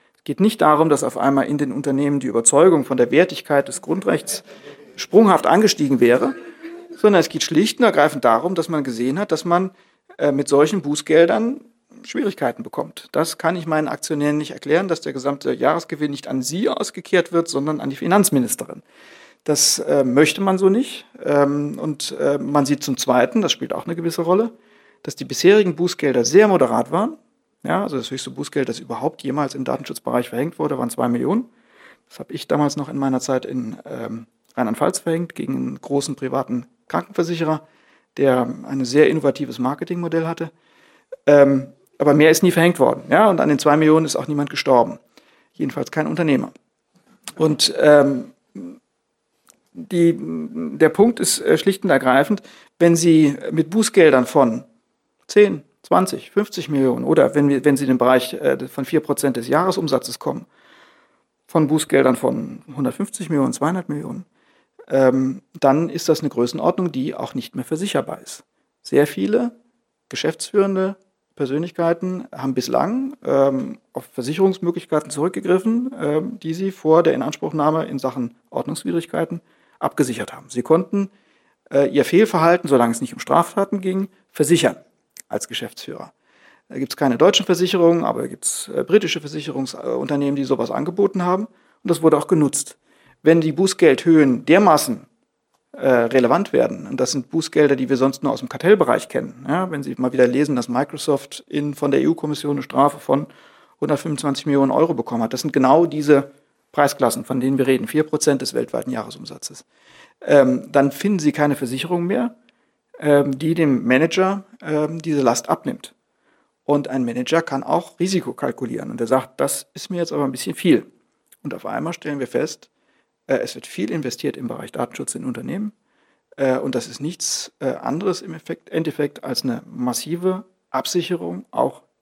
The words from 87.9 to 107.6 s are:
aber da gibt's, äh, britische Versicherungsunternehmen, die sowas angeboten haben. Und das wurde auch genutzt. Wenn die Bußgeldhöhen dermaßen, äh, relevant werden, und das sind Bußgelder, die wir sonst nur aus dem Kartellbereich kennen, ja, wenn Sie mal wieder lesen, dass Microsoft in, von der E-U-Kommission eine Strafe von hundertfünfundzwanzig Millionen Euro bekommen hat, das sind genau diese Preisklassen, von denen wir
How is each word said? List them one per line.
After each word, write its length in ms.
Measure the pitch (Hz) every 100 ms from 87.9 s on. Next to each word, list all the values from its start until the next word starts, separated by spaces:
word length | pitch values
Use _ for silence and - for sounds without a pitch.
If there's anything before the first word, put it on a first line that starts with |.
| 170
aber 160 | - -
da 60 | 127
gibt's, 420 | - - - -
äh, 160 | -
britische 360 | 127 208 180 165
Versicherungsunternehmen, 1160 | 147 156 143 135 135 - 127 123 135 143 143 139
die 80 |
sowas 260 | 131 135 117
angeboten 540 | - 151 180 196 196
haben. 220 | 180 185 220
Und 440 | _ _ _ -
das 120 | 165
wurde 160 | 160 147
auch 80 | -
genutzt. 500 | 165 143 - - - _ _ _ _
Wenn 180 | 151 165
die 120 | 156
Bußgeldhöhen 920 | 143 190 - 165 131 170 160 139 120
dermaßen, 640 | - 175 202 147 - 110 - _ _ _ _ _ _
äh, 160 | - 139
relevant 640 | 123 117 131 120 165 202
werden, 340 | 131 120 - 101
und 140 | 131
das 120 | 127
sind 180 | 139 -
Bußgelder, 440 | 160 156 - 147
die 140 | 131 127
wir 80 | 131
sonst 260 | 131 -
nur 100 | 143
aus 80 | 117
dem 100 | 127
Kartellbereich 580 | 131 170 208 127 120 -
kennen, 380 | - 117 123 131
ja, 220 | 165 185
wenn 120 | 147
Sie 120 | 139 120
mal 160 | 127
wieder 140 | 131 123
lesen, 300 | 127 147 127
dass 120 | 117
Microsoft 760 | 123 135 151 - 139 - - -
in, 260 | 151 147
von 160 | 135 143
der 120 | 135
E-U-Kommission 540 | 143 165 151 143 147 143
eine 60 |
Strafe 360 | 135 131 143 147
von 280 | - 139 147 - _ _ _ _
hundertfünfundzwanzig 640 | 151 143 170 143 147 139
Millionen 280 | 151 139 135
Euro 200 | 123 165
bekommen 300 | 131 - 120
hat, 100 | 113
das 80 | 127
sind 140 | 151
genau 320 | 127 131 156 170
diese 460 | 151 147 139 139 - _ _ _
Preisklassen, 520 | - 143 - 123 -
von 160 | - 135
denen 180 | 131
wir 80 | 135